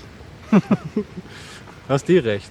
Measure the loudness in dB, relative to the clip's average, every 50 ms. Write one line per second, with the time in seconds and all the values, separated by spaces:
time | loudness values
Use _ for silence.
0 | -18 -18 -18 -20 -20 -20 -20 -14 -2 2 4 4 4 4 0 -2 -2 -4 -6 -8
1 | -8 -8 -12 -16 -16 -16 -18 -18 -18 -18 -20 -20 -20 -20 -20 -10 -4 0 0 0
2 | 2 4 4 4 4 2 -2 -4 -6 -10